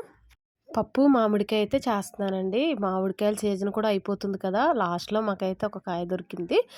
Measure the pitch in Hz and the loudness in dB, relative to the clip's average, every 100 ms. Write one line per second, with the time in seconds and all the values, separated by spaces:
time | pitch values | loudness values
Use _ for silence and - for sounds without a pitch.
0 | - _ _ _ _ _ - 233 214 - | -2 _ _ _ _ _ -6 -4 -2 4
1 | 285 254 214 208 208 214 208 269 247 202 | 6 6 4 2 2 0 0 0 0 -2
2 | - - 196 190 190 220 320 226 196 185 | -2 -6 -4 -2 0 0 0 0 0 0
3 | 190 - 208 208 208 190 202 214 214 196 | -2 0 0 0 -2 -2 -2 0 0 0
4 | 208 190 196 190 190 202 302 247 175 175 | -2 -4 -4 -4 -2 2 2 2 0 -2
5 | - 208 214 190 190 185 208 190 196 175 | -2 -2 -2 -2 -4 -4 -6 -6 -6 -6
6 | 175 185 - 180 175 381 494 | -4 -6 -6 -8 0 0 0